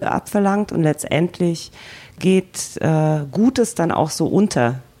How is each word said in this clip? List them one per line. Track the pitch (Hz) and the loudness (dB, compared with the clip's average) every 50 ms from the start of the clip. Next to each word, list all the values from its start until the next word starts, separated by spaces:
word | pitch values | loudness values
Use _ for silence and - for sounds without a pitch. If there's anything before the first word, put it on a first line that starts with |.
abverlangt | - - - - - - - 208 202 196 196 202 208 - | -2 -2 -4 -4 -4 -4 -2 0 2 2 2 0 -2 -2
und | - 165 160 | -2 0 2
letztendlich | 151 147 - - - - 147 170 175 - - 180 170 170 - - - - - - - - - - - - - | 2 0 0 -2 -2 0 0 0 0 -2 0 0 0 -2 -2 -8 -14 -20 -20 -20 -20 -20 -20 -20 -20 -10 -2
geht, | - 190 190 190 185 - - - - - - - | 2 4 4 4 2 -2 -6 -10 -10 -10 -8 -4
äh, | - 156 160 156 156 156 156 151 143 139 | 0 0 2 2 2 2 2 0 -2 -4
Gutes | 127 180 220 254 254 254 226 - - | -2 2 2 2 4 2 0 0 0
dann | - 165 170 | -2 -2 0
auch | - - 147 156 | 0 0 0 -2
so | - - 165 - | 0 -2 -2 2
unter. | - 147 - - - 135 120 117 131 131 - - _ _ | 2 2 2 2 2 2 0 0 0 -4 -8 -16 _ _